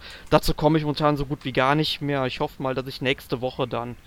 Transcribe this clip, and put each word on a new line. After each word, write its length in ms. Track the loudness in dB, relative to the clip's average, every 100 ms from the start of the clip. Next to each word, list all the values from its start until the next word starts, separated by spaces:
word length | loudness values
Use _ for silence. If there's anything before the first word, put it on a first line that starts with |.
| -8 -14 2
dazu 220 | 4 4
komme 260 | 2 4 4
ich 60 |
momentan 320 | 2 2 2 2
so 100 | -2
gut 180 | -6
wie 80 | -4
gar 220 | 2 4 4
nicht 240 | 2 -2
mehr. 260 | -2 0 -2
Ich 140 | -2
hoffe 200 | -4 -4
mal, 120 | -4
dass 120 | -4 -6
ich 120 | -4
nächste 380 | -2 -2 -2 -4
Woche 280 | -4 -4 -4
dann 220 | -4 -6 -12